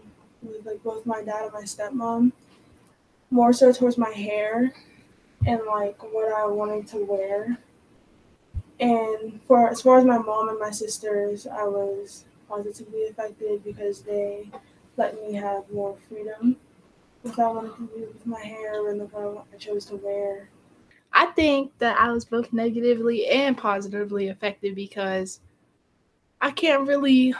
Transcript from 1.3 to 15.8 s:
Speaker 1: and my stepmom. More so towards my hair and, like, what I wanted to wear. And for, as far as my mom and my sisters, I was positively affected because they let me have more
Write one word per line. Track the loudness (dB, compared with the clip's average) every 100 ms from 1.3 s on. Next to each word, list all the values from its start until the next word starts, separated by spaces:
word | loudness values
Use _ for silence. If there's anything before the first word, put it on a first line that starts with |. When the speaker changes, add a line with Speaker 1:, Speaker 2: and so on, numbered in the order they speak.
| -8
Speaker 1:
and | -8
my | -10
stepmom. | -12 -10 -6 -4 -2 2 2 2 _ _ _ _ _ _ _ _ _
More | 4 6
so | 8 8
towards | 8 4 2
my | 0
hair | -2 -4 -2 -2 0 0 -2 -16 -20 _ _ _ _ 0
and, | 0 0
like, | -2 -2 -6
what | -6 -2 0
I | 0 0
wanted | 0 -2 -4 -6
to | -6
wear. | -2 -2 0 -2 -2 -6 -8 _ _ _ _ _ _ _ _ -12 -12 -2
And | 0 2 0 -4 -8 -12 4
for, | 6 6
as | 4
far | 8 8
as |
my | 8 4
mom | 0 -2 -2
and | -4
my | -6
sisters, | -6 -8 -8 -4 -2 -2 -4 -8
I | -6
was | -4 -2 -4 -6 -10 -18 -20 _ -12
positively | -10 -8 -12 -10 -6 -6
affected | -6 -10 -8 -6 -4
because | -6 -8 -6 -6
they | -6 -4 -4 -6 -14 -18 -20 _ _ -2
let | -2 -2
me | -8
have | -6 -4 -6 -6
more | -6